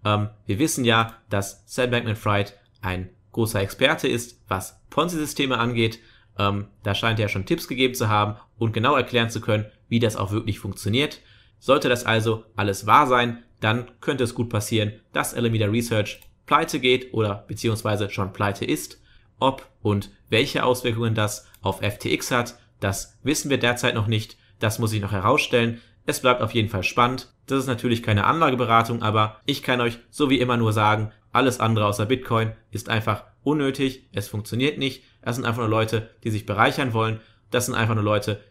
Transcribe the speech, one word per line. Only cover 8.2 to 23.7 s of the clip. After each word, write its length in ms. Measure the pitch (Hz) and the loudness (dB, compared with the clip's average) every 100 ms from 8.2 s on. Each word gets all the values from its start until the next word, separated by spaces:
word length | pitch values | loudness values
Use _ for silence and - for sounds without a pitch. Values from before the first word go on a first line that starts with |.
| 104 107 - _ | 0 -4 -14 _
und 140 | 113 | -2
genau 240 | 110 120 143 | 0 2 2
erklären 340 | 117 120 117 | 2 0 0
zu 120 | 113 | -2
können, 240 | 110 107 107 _ _ | -2 -2 -2 _ _
wie 100 | 117 | 0
das 160 | 117 101 | 0 0
auch 160 | 95 | -2
wirklich 280 | 104 110 98 | -2 -4 -6
funktioniert. 600 | - 95 - 113 147 - _ - _ _ | -8 -8 -2 0 -2 -6 _ -20 _ _
Sollte 300 | - 139 143 | 4 4 4
das 160 | 120 - | 0 2
also 400 | 113 110 110 - - | 2 2 -2 -4 -4
alles 320 | 101 98 104 | -2 -2 4
wahr 200 | 120 143 | 6 6
sein, 360 | 127 120 117 - _ | 4 2 -2 -14 _
dann 320 | 113 117 120 - | 0 0 -4 -10
könnte 240 | - 135 | -6 -2
es 120 | 117 - | -2 -2
gut 140 | 117 | -4
passieren, 440 | 107 - 113 104 107 _ | -2 -2 -2 -2 -6 _
dass 220 | 143 147 | -4 -4
Alameda 320 | - 117 113 104 | -2 -2 0 0
Research 540 | 113 117 110 101 - - _ - | 0 0 -2 -2 -6 -18 _ 0
pleite 340 | 147 160 151 | 2 2 0
geht 340 | 127 127 127 | 4 2 2
oder 300 | 117 107 98 - | -2 0 -2 -8
beziehungsweise 640 | 104 117 110 110 104 101 | -4 -2 0 -2 -2 -2
schon 220 | - 95 | -4 -6
pleite 320 | - 104 95 | -2 -2 -2
ist. 380 | - 147 - - _ - _ _ | -4 -4 -6 -16 _ -20 _ _
Ob 300 | 131 135 - _ | 0 0 -12 _
und 300 | 107 101 - - _ | -2 -2 -2 -16 _
welche 340 | 110 139 - | 0 0 0
Auswirkungen 520 | 123 120 127 110 117 107 | 0 0 0 -2 -2 0
das 320 | 104 - - - | -2 -4 -14 -8
auf 200 | 95 95 | -6 -4
F 160 | 104 - | -4 -4
T 160 | 117 | -2
X 180 | - - | -2 0
hat, 260 | 127 117 - _ _ | -2 -2 -8 _ _
das 400 | 101 98 - _ | -4 -4 -8 _
wissen 260 | 127 156 151 | -4 -2 0
wir 80 | 135 | 0
derzeit 380 | 120 | 0